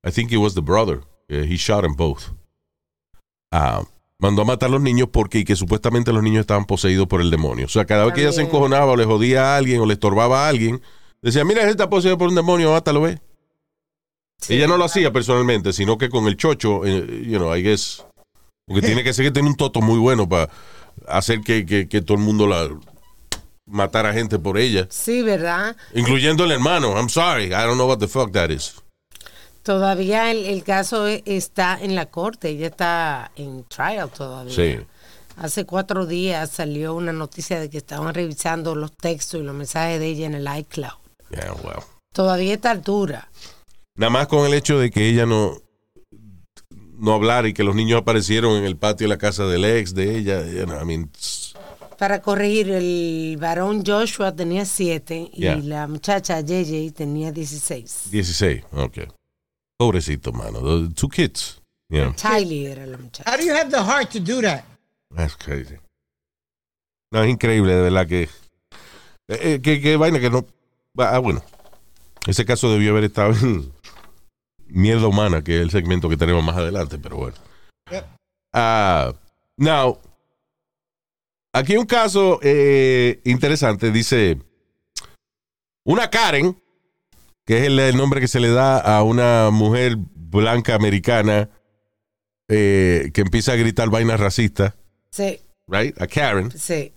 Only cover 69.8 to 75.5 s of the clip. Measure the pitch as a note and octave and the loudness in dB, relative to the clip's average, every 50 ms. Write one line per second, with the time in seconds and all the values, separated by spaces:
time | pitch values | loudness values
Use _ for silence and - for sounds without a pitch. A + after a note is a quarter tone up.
69.8 | C#3 D3 D#3 D3+ D#3 E3 E3 C#3+ B2 B2 A#2 B2+ B2 - _ _ _ _ _ _ | 2 2 2 4 2 2 2 2 0 2 0 0 -2 -4 _ _ _ _ _ _
70.8 | _ _ _ - B2+ G2 A#2 B2+ B2+ A2+ E2+ - - - - - - - - - | _ _ _ -2 0 2 2 0 0 0 -2 -4 -6 -12 -20 -20 -20 -20 -20 -20
71.8 | _ - - - - - - - - - G2 - A#2 G2+ B2 A2 - A#2+ G#2+ G#2 | _ -20 -20 -20 -20 -20 -20 -10 -4 -4 -2 -2 0 0 0 0 2 2 2 2
72.8 | G#2 G#2 G#2 G#2+ G#2+ G#2 - - G2+ G#2 A2+ G#2+ A#2 B2+ A2 E2+ C#2 C2+ - _ | 2 2 2 2 2 0 0 0 2 2 2 2 2 0 0 -2 -4 -8 -14 _
73.8 | _ - - - - - - - - - _ _ _ _ _ _ - - - F2+ | _ -20 -20 -20 -20 -20 -20 -20 -20 -20 _ _ _ _ _ _ -20 -6 0 2
74.8 | F#2 G#2+ A2+ A#2 A2 A2 G2 G#2 G#2+ G#2 F2 D#2+ D2 E2 | 4 4 4 4 4 4 2 2 2 2 0 0 0 0